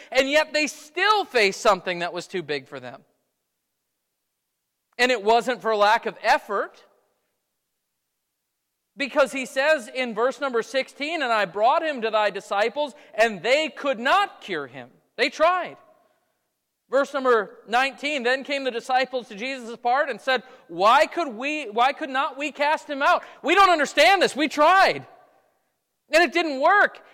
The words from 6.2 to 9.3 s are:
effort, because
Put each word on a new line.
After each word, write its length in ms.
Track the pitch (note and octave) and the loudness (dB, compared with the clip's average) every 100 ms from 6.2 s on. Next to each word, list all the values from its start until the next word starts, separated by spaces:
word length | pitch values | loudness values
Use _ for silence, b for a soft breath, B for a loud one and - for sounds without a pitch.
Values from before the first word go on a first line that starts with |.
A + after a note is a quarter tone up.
effort, 640 | G#3+ D4 - G3+ E4+ - _ _ _ _ _ _ _ _ _ _ _ _ _ _ _ _ _ _ _ _ _ - | 0 0 0 -6 -6 -10 _ _ _ _ _ _ _ _ _ _ _ _ _ _ _ _ _ _ _ _ _ -10
because 340 | C4 D4+ C4+ | -4 0 0